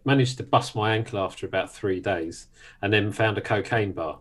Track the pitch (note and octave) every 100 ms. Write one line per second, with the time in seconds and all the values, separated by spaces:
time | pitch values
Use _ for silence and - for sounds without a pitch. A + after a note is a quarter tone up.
0 | C#3 C#3 B2+ - A2 A#2 - A2+ G#2+ A2
1 | A2+ G2+ F#2 - F#2 F#2+ F2+ - G2+ F#2
2 | F#2+ F2+ E2 - - - - - G2+ G#2+
3 | G#2 G#2 A2 G#2 - G#2+ F#2 A2+ G2+ F2
4 | D#2+ C#2+